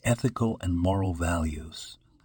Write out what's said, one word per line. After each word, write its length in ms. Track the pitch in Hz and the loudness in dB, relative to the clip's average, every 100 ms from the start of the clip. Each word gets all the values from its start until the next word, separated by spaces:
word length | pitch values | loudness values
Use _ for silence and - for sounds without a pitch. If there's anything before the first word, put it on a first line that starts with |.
ethical 560 | - 117 127 - 113 - | -2 0 0 2 0 0
and 160 | 92 87 | 0 2
moral 380 | 90 98 95 82 | 4 2 0 0
values. 800 | 85 80 78 76 82 - - - _ _ | 0 2 0 -4 -10 -14 -14 -18 _ _